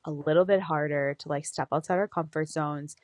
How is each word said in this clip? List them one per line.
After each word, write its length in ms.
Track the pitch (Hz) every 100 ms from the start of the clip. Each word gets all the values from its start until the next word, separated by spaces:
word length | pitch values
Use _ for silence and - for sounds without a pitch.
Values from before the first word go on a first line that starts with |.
a 80 | -
little 320 | 151 143 160
bit 160 | 185 196
harder 540 | 175 156 151 147 139 143
to, 100 | -
like, 160 | 147
step 240 | 147 - 135
outside 240 | 143 156 185
our 100 | 208
comfort 400 | - 160 156 156
zones, 460 | - 151 147 147 -